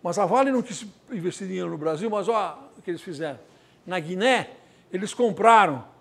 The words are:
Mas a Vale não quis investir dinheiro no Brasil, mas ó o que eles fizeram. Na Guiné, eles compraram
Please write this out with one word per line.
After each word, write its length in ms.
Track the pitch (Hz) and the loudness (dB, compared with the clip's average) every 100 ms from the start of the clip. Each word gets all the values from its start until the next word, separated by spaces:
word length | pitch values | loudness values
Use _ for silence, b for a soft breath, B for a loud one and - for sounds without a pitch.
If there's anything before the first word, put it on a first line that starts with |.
Mas 140 | 175 175 | -4 0
a 80 | 190 | 2
Vale 260 | 233 269 | 4 4
não 100 | 254 | 2
quis 240 | - 190 214 - _ | -2 -10 -14 -20 _
investir 360 | 233 175 - 190 | -6 -6 -6 -8
dinheiro 220 | 185 175 | -6 -6
no 80 | 165 | -4
Brasil, 320 | 156 156 220 | -4 -2 -2
mas 200 | 208 185 | -2 0
ó 400 | 226 185 151 - - | 0 -2 -8 -20 -16
o 40 | |
que 80 | 165 | -10
eles 120 | 165 | -10
fizeram. 380 | - 147 156 127 - b b b - | -10 -8 -8 -8 -18 b b b -8
Na 140 | 180 | -8
Guiné, 520 | 156 185 233 247 156 - b b b | -6 0 2 2 -2 -14 b b b
eles 200 | 185 196 | -8 -8
compraram 720 | - 240 180 220 226 190 135 - _ | 0 -2 4 8 8 6 0 -8 _